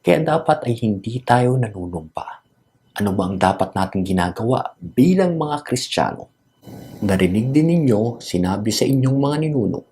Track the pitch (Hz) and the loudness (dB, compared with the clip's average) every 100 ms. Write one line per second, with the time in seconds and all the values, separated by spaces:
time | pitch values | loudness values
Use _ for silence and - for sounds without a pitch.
0 | - 170 160 160 - 151 - 117 113 101 | 2 2 2 0 0 -2 0 -2 -2 -2
1 | - 123 - 123 123 127 113 95 90 85 | -4 -8 2 2 4 2 -2 -6 -8 -10
2 | 80 - - - _ _ _ _ _ - | -10 -12 -12 -16 _ _ _ _ _ -4
3 | 104 95 92 95 92 95 95 98 95 98 | -2 0 -2 0 0 2 -2 -2 -2 -2
4 | 92 92 87 - 110 127 - - 87 - | 0 0 0 -2 -2 -2 -2 -12 -6 2
5 | 151 185 185 165 151 147 - 127 - - | 4 6 2 0 -4 -6 -4 -4 -2 -2
6 | 65 - - _ _ _ - - - - | -2 -4 -16 _ _ _ -20 -20 -18 -6
7 | 104 95 92 98 123 143 160 170 143 104 | 0 2 2 2 2 2 4 4 4 2
8 | 117 117 - 92 90 101 107 110 131 135 | 2 -4 -4 0 0 0 -2 0 2 2
9 | 127 135 139 147 156 143 98 - - | 2 2 0 0 -2 0 -2 -4 -8